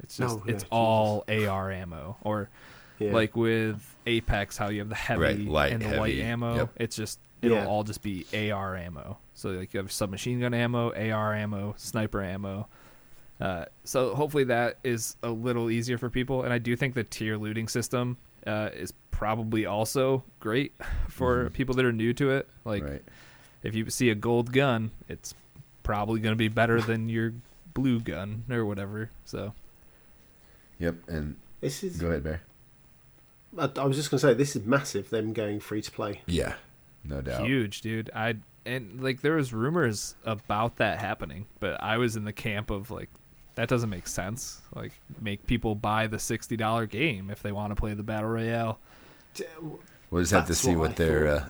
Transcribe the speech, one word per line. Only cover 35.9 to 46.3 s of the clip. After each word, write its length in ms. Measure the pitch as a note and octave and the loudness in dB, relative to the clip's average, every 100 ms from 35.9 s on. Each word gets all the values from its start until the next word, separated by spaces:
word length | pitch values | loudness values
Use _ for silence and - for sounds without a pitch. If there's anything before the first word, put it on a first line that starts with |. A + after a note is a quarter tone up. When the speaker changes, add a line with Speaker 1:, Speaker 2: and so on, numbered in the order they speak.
Speaker 2:
play. 300 | - G#2+ G2+ - | -6 -6 -6 -2
Speaker 3:
Yeah, 280 | E2 C2 - - - _ - | -2 -2 -6 -14 -20 _ -16
no 180 | C#2+ C#2 | -8 -6
doubt. 240 | C2 B1 A2 | -4 -2 2
Speaker 1:
Huge, 360 | C3+ G#2 - | 2 0 -4
dude. 300 | A2 A2 A2 A2 | -6 -6 -6 -4
I, 200 | A2+ A2 - _ - | -2 -2 -8 _ -6
and, 360 | C3 G#2 A#2 | -6 -6 -4
like, 200 | C3 C3+ | -2 0
there 140 | D3 D#3+ | 2 2
was 180 | C3 | 2
rumors 640 | A2+ B2+ F3 B2 G2+ - - - | 0 2 4 2 2 -6 -8 -6
about 500 | G#2 - G#2 A#2 - | -4 -2 0 0 2
that 220 | A2+ F2+ | 2 2
happening, 460 | G#2 A2 F2 D2 A2 - | -2 -4 -6 -10 -12 -4
but 220 | F#2+ C2+ | -2 -2
I 160 | G2+ A2+ | 0 2
was 180 | B2 A2 | 2 0
in 100 | G#2 | -6
the 80 | |
camp 360 | - A#2 G2+ G#2+ | -4 -4 -4 -4
of, 220 | G2+ G#2 | -6 -6
like, 180 | F2+ - - - - - - | -10 -10 -16 -20 -20 -12 -4
that 140 | A#2 | 2
doesn't 200 | B2 A2+ | 2 2
make 160 | F2+ - | -4 -6
sense. 540 | - F#2 A#2+ - - - - | -6 -4 -6 -10 -12 -14 -12
Like, 160 | G#2+ - - C#3 | -12 -12 -18 -8
make 280 | G#2+ G2+ - | -6 -4 0
people 260 | A#2+ A#2 | 0 2
buy 320 | G#2 G#2+ A2 A2 | 0 0 2 0
the 140 | G#2+ | -2
sixty 360 | - | -2